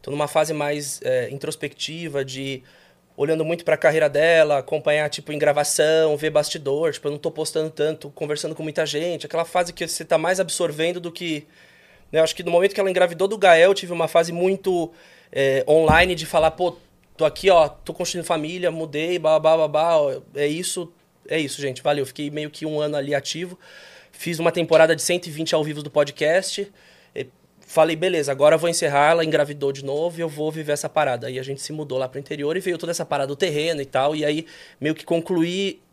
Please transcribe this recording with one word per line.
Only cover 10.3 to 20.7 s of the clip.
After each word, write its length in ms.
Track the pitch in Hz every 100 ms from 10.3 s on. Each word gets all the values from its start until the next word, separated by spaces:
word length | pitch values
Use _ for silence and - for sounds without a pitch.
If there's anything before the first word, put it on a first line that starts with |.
| 185
absorvendo 580 | 175 - 170 147 165 175
do 120 | 175
que, 340 | 170 175 151 147 _ _ _ _ _ _
né, 60 | 151
eu 40 |
acho 100 | 160
que 80 | -
no 80 | 170
momento 240 | 170 196
que 60 | 196
ela 100 | 196
engravidou 360 | 180 180 170 196
do 100 | 214
Gael, 320 | 190 165 180
eu 40 |
tive 180 | 196 175
uma 160 | 170 165
fase 240 | 170 170
muito, 600 | 170 185 196 196 175 160 - - - _
é, 320 | - 135 135 127
online 460 | 156 160 156 185
de 120 | 170 170
falar, 240 | 170 160
"Pô, 240 | 156 180 - _ _ _ -
tô 80 |
aqui, 240 | 160 - 190
ó, 180 | 175 147
tô 260 | - -
construindo 300 | 160 175 180
família, 460 | 160 165 151 180 175
mudei, 460 | 160 160 143 165 180
babá, 380 | 156 156 156 160
babá, 380 | 156 151 165 165
ó, 240 | 143 131 -
é 140 | 139 147
isso, 440 | 156 180